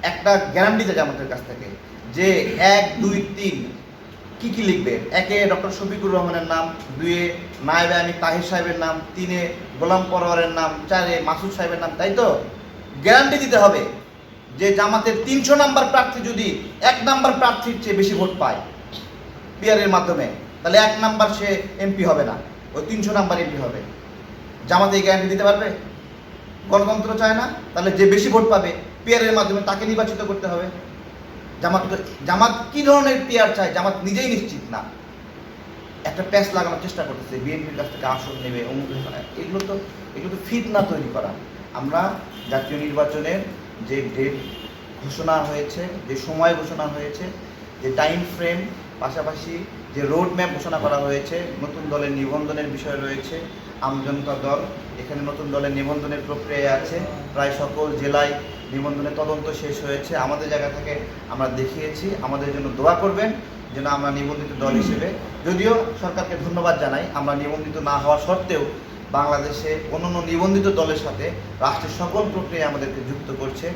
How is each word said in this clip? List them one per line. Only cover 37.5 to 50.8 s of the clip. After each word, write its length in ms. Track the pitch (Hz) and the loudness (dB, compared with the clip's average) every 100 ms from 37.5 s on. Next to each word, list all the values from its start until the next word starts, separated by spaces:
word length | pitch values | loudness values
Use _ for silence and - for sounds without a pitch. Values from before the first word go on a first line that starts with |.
| 156 151 143 | -4 -6 -6
কাছ 100 | 143 | -8
থেকে 140 | - 131 | -4 -2
আসন 300 | 131 139 127 | -2 -4 -8
নেবে, 180 | 127 123 120 | -6 -6 -4
অমুক 180 | 135 139 | -6 -6
নেবে। 520 | 135 131 123 - - | -6 -8 -10 -10 -10
এগুলো 180 | 160 190 196 | -6 -4 -4
তো, 60 | 196 - - - - | -6 -8 -14 -14 -10
এগুলো 160 | 185 | -8
তো 40 | 185 - | -8 -4
ফিতনা 360 | 233 214 202 | -2 2 2
তৈরি 280 | 180 156 123 | 2 0 -4
করা। 180 | 110 98 - - - - | -4 -4 -8 -12 -14 -12
আমরা 280 | 123 135 160 190 196 - - - | -6 -2 0 0 -2 -10 -14 -4
জাতীয় 280 | 131 135 143 | -4 -2 -6
নির্বাচনের 600 | 151 143 147 151 151 190 196 - - - 113 | -4 0 0 0 -2 -2 -4 -10 -14 -12 -4
যে 100 | 139 123 - | -4 -2 -2
ডেট 200 | 135 139 - - - - - - | -2 -2 -8 -12 -14 -16 -16 -12
ঘোষণা 320 | 139 - 160 160 | -10 -4 0 2
হয়েছে, 440 | 147 147 143 - 180 175 - | 2 -2 -4 -6 -8 -8 -8
যে 80 | 135 | -8
সময় 380 | - 160 165 165 | -6 2 4 4
ঘোষণা 300 | 151 160 151 | -2 -4 -4
হয়েছে, 360 | 143 147 - 180 - - - - - | -4 -6 -6 -10 -10 -14 -16 -18 -6
যে 80 | 131 131 | -2 2
টাইম 240 | 151 175 175 - | 2 2 -4 -2
ফ্রেম, 220 | 170 175 202 - - - | -2 -2 -4 -10 -14 -8
পাশাপাশি 560 | 127 147 151 151 165 170 190 - - 139 | -6 -4 -4 -6 -8 -8 -10 -14 -10 -4
যে 60 | |
রোড 280 | 139 160 180 | 0 2 2
ম্যাপ 160 | 180 180 | 0 -2
ঘোষণা 280 | 143 175 | -2 -4
করা 200 | 160 | -2